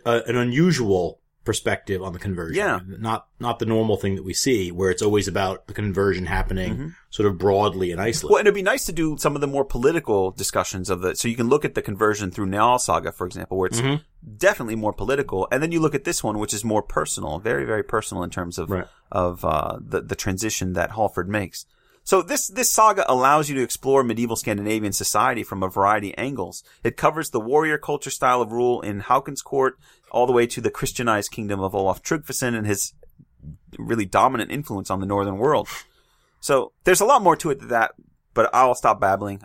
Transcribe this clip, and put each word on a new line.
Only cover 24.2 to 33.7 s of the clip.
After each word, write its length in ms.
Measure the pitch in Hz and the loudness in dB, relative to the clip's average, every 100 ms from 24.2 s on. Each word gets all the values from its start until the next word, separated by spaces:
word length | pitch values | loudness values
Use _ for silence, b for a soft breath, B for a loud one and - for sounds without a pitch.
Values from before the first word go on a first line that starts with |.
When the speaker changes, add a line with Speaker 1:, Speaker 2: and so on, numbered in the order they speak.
| 117 113 | -2 -2
Speaker 2:
Scandinavian 560 | - 104 104 110 104 | -4 -4 -2 -2 -2
society 500 | 98 101 107 123 120 | -4 -2 0 0 0
from 200 | 101 98 | -6 -4
a 40 | 92 | -4
variety 420 | 98 98 107 101 | 2 2 2 -2
of 40 | - | -6
angles. 440 | 127 131 92 - - b | -6 -6 -8 -10 -18 b
It 120 | 123 - | -4 0
covers 340 | 156 160 156 | 0 0 -2
the 100 | 120 | -4
warrior 380 | 110 147 156 151 | 2 2 2 0
culture 320 | - 147 135 | -4 -6 -6
style 300 | - 127 127 | -2 2 2
of 120 | 110 | 2
rule 280 | 117 123 120 | 0 0 0
in 200 | 104 101 | -2 -6
Haukon's 420 | - 131 151 139 | 0 0 0 -10
court, 340 | - 139 131 - b b b | -4 0 0 -2 b b b
all 120 | - | 2
the 80 | 123 | 4
way 140 | 120 120 | 4 2
to 140 | - | 0
the 100 | 110 | -4
Christianized 600 | - 131 - 120 107 - | -2 -4 -2 0 2 0
kingdom 260 | - 104 98 | -6 -4 -2
of 140 | 95 | -2
Olaf 260 | 98 95 92 | 0 0 0
Tryggvason 520 | - 160 151 - 127 113 | -2 -4 -4 -4 -2 -2
and 80 | |
his 280 | 107 101 - - - - - _ - - _ | 0 -2 -4 -10 -20 -20 -20 _ -20 -20 _